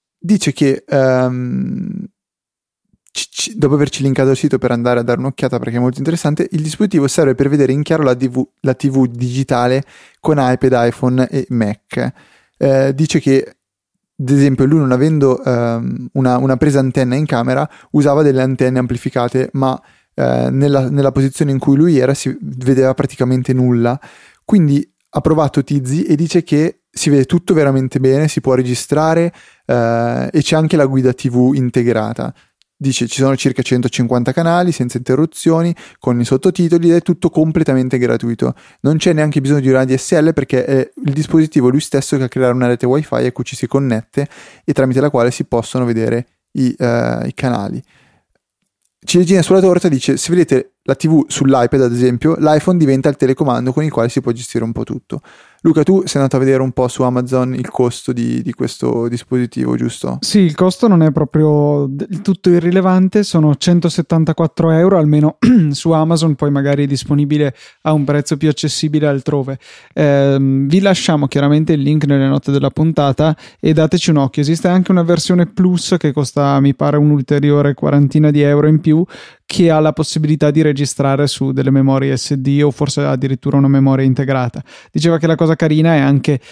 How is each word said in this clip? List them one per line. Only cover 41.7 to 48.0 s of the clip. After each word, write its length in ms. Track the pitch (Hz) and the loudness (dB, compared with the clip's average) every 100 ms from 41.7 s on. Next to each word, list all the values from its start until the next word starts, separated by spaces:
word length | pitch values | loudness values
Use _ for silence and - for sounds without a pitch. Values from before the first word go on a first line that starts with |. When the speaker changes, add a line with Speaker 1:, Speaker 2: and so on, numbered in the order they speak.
| 139 | 0
Speaker 1:
stesso 380 | - 135 - 139 | -2 -4 -2 -4
che 60 | |
ha 40 | 127 | -4
creato 260 | 131 127 | -2 0
una 140 | 123 123 | 0 0
rete 180 | 120 123 | 0 0
wifi 300 | 139 151 120 | -2 -2 -4
a 160 | 127 | -4
cui 140 | - 123 | -4 -10
ci 100 | - | -8
si 100 | 123 | -4
connette 600 | 143 139 110 - - 143 - - - - | -2 -2 -4 -4 -6 -6 -10 -20 -12 -4
e 80 | |
tramite 260 | 139 131 127 | 0 0 0
la 100 | 147 | 0
quale 220 | 127 120 | 2 0
si 140 | - - | -2 -4
possono 400 | 117 - 131 123 | -4 -4 -4 -2
vedere 420 | 113 113 117 123 _ _ | -2 -2 -2 -6 _ _
i, 240 | - 127 - | -4 -4 -2
eh, 440 | 123 117 120 120 123 | -2 -2 -2 -4 -8
i 80 | |
canali. 480 | - 131 113 101 123 - _ | -6 -6 -4 -6 -10 -14 _